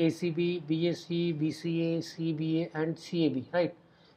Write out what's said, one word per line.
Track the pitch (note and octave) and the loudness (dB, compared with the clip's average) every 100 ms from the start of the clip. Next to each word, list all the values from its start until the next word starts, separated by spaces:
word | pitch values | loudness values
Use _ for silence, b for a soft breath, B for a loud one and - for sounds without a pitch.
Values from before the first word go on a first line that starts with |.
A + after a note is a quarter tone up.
A | E3 | 2
C | D#3 F3 | 2 0
B, | D#3+ F3 F3 D3 | 0 0 0 0
B | D#3+ E3+ | 2 2
A | D#3+ | 0
C, | - E3+ E3+ | -2 0 0
B | D3+ D#3 | 2 0
C | - E3+ E3 E3 | -2 -2 0 0
A, | E3 | -2
C | D#3+ - E3 | -4 -4 -2
B | D#3 D#3+ D#3+ | -2 0 0
A | E3+ D#3 | 0 -2
and | D#3+ D#3+ | -2 -4
C | - F3 D3+ | -4 2 2
A | |
B, | B2+ - | 2 0
right? | F3 E3+ - b b b | 0 0 -2 b b b